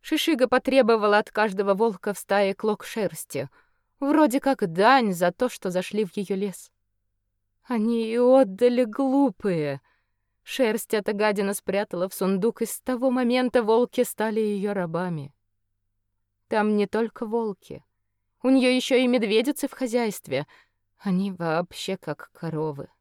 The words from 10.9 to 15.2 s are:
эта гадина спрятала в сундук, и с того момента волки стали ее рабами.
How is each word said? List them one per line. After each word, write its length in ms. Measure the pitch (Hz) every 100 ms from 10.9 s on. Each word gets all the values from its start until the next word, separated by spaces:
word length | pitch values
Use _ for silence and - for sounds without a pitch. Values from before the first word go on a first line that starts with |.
эта 180 | 220 202
гадина 420 | 208 214 208 196
спрятала 540 | 180 - 196 214 180 185
в 60 |
сундук, 480 | - 185 196 220 -
и 40 | 220
с 140 | -
того 300 | - 254 262
момента 520 | 247 247 254 254 247
волки 400 | 214 226 240 -
стали 380 | 240 - 220 214
ее 340 | 214 208 202
рабами. 580 | 202 175 165 180 160